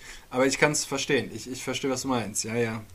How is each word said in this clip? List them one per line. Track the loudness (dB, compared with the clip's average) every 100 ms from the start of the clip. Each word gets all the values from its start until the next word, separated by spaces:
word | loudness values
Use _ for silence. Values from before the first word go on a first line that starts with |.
| -14 -18 -4
Aber | 4 4
ich | 6
kann's | 4 4
verstehen. | -2 -4 2 2 2
Ich, | -6 -8
ich | -8
verstehe, | -4 -2 0
was | -2
du | 0
meinst. | -2 -2 -4
Ja, | -2 0
ja. | 0 -2 -8